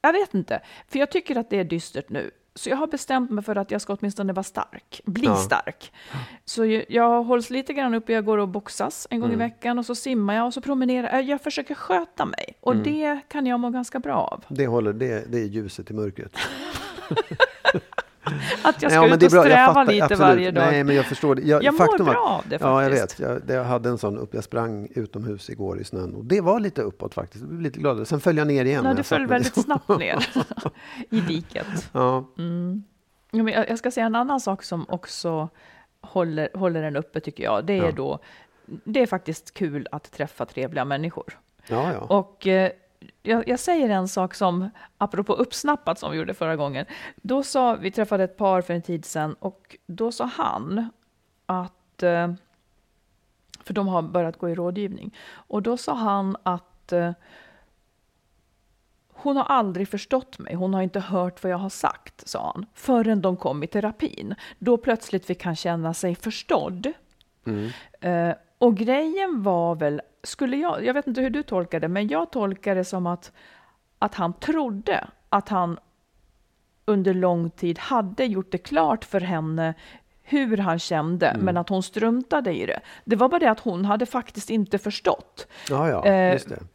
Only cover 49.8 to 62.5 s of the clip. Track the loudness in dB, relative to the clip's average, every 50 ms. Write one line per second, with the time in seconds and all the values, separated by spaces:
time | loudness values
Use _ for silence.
49.8 | _ -16 -6 -4 -4 -4 -2 -4 -6 -6 -4 -2 -2 -2 -2 -2 -4 -4 -4 -4
50.8 | -4 -4 -8 _ _ _ _ _ _ _ _ _ _ -4 -4 -4 -4 -8 _ _
51.8 | _ _ _ _ 2 2 4 4 2 0 -2 -8 _ _ _ _ _ _ _ _
52.8 | _ _ _ _ _ _ _ _ _ _ _ _ _ _ -20 -20 -12 -6 -4 -2
53.8 | 0 2 0 0 0 0 0 0 0 0 -2 -4 -4 -4 -4 -2 -4 -4 -4 -4
54.8 | -6 -6 -8 -10 -12 -14 -16 -16 -20 -20 -20 -20 -14 _ -4 -2 -2 -2 -2 -2
55.8 | -2 -4 -4 -2 0 0 0 0 0 -2 -4 -2 _ -4 -4 -4 _ _ _ _
56.8 | _ -2 0 0 0 0 -4 _ _ -20 -20 -20 -20 -20 _ _ _ _ _ _
57.8 | _ _ _ _ _ _ _ _ _ _ _ _ _ _ _ _ _ _ _ _
58.8 | _ _ _ _ _ _ _ -6 -2 0 0 0 2 2 2 2 2 0 -2 -4
59.8 | -4 -4 -4 -8 -4 _ -2 -2 -2 _ -18 -18 -12 -10 -6 -4 -2 0 0 0
60.8 | 0 0 -2 -4 -6 -2 -2 0 0 -2 -4 -6 -4 -4 -2 -2 -4 -6 -8 -4
61.8 | -4 -4 -4 -4 _ -20 _ -20 -16 -10 -8 -6 -6 -6